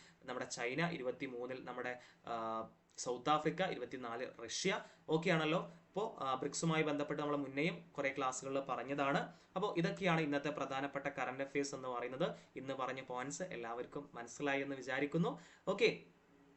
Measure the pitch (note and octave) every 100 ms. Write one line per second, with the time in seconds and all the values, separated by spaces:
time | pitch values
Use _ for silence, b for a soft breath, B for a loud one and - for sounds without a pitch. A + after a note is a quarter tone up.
0 | B B C3 B2+ B2 - B2 C#3 E3+ D#3+
1 | B2 B2 C3+ A#2+ B2 C3 B2+ B2 B2 B2
2 | B B - A#2 A2+ A2 A2+ - _ -
3 | - B2 D3 D3+ D#3+ E3 F#3 - B2 B2+
4 | B2 A#2 B2+ - A#2 - G3 A3 B B
5 | - D#3+ F3+ E3 D#3 F3 - - - F#3+
6 | A3 - C3+ B2+ C#3+ - E3 D#3 D3+ C#3+
7 | C#3+ D3 D3 D3 C3+ C3+ E3 F3 - -
8 | C#3 C#3 C3 B2+ C3+ C3+ C3+ A#2+ B2+ C#3+
9 | C#3 F3 - B B F#3 G3+ E3+ F#3 F#3+
10 | F#3+ E3 D3+ C#3+ D3 C#3 C3 C3+ C#3 C#3
11 | C#3 C#3 B2+ C3 C3+ C#3+ C#3 C3 C3 A#2+
12 | B2 C3 F#3+ - B - C3 C3 B2+ C3
13 | B2+ B2 C3 C#3+ F#3 A#2+ A#2 A#2+ E3+ D3+
14 | C#3+ A#2+ A#2+ - C#3+ C#3 C#3 C3+ C3 C3
15 | C#3+ E3 G#3+ C#4 B B - G3 A3+ -
16 | - - - - -